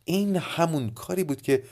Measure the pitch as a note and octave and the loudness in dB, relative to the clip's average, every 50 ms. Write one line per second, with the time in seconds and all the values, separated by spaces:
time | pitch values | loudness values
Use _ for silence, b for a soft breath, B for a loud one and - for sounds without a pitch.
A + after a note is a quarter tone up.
0 | _ - E3 F#3+ G3+ G3+ G3 F3+ - - - - E3+ E3+ D#3+ D3 B2+ A2+ A2+ - | _ -2 0 0 2 2 0 0 -2 -2 0 0 2 2 2 0 -2 -4 -6 -8
1 | - - F3+ F3+ F#3 D3+ C#3 - - - C#3 C3 B B | -8 -4 -2 -2 -2 -2 -2 -2 2 2 2 2 B B